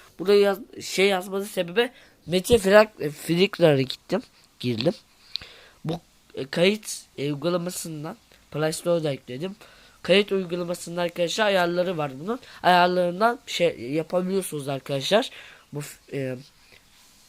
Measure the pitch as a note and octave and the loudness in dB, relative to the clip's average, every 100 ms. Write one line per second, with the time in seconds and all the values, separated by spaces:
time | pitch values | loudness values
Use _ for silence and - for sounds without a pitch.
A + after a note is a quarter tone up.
0 | - - F#3 G3+ G3+ F#3+ - - - - | -20 -6 4 6 6 2 -6 -14 -6 0
1 | G3 F#3 G3 G3 G3+ F#3+ F3 F#3 B3+ - | 2 2 -2 -6 -6 -6 -4 -2 -2 -4
2 | - _ - F3+ - A#3 F#3+ G#3 A3 - | -20 _ -4 -2 2 2 6 6 6 0
3 | D3 D3 - E3+ G3 - E3 C3+ B2+ - | -8 -6 -2 2 2 6 6 6 2 -4
4 | - C4+ - _ _ - B2 A2+ D3 - | -4 -6 -6 _ _ -6 -4 0 0 -2
5 | _ _ _ - - - - _ D3+ E3+ | _ _ _ -12 -12 -20 -20 _ -8 -8
6 | _ _ _ - C#3 E3+ F#3 G#3+ - - | _ _ _ -12 -6 0 2 0 -6 -14
7 | - - C#3+ D3 E3 F3 F3 - E3+ D3+ | -14 -8 -6 -4 -2 -2 -4 -10 -10 -10
8 | D#3 A#3+ _ _ _ D3 D#3 D#3+ F3+ E3+ | -12 -14 _ _ _ -4 -2 -2 -2 0
9 | D#3 C3 - B2+ F#3 G3+ - - - _ | 0 -6 -8 -10 -10 -12 -20 -20 -20 _
10 | - F#3+ G#3 F#3+ F3 F3 F3 F3 E3+ F3 | 2 4 4 -2 -2 -4 -6 -6 -8 -4
11 | F3 - E3+ - G#3+ F#3+ F3 F3 F3+ E3 | -4 -2 -2 0 2 2 2 0 -2 -2
12 | C#3+ C3 F3+ B3+ - - F3 F3+ F3+ F3+ | -4 -6 -8 -8 -10 -2 4 6 4 2
13 | F3 F3+ A3+ A#3+ - - E3+ - A#2 D#3 | 0 2 0 0 -6 0 0 0 -6 -4
14 | D#3+ F#3 F#3 F#3+ F3+ D3+ C3+ C3+ - C#3 | -2 -2 -2 -4 -4 -8 -6 -8 -6 -4
15 | C3 G#3 C4 - - - - C#3+ C#3+ - | 2 2 2 -8 -20 -20 -14 -12 -12 -16
16 | - C#3+ C3 B2+ D3 _ _ - _ _ | -10 -6 -4 -6 -12 _ _ -20 _ _
17 | _ _ | _ _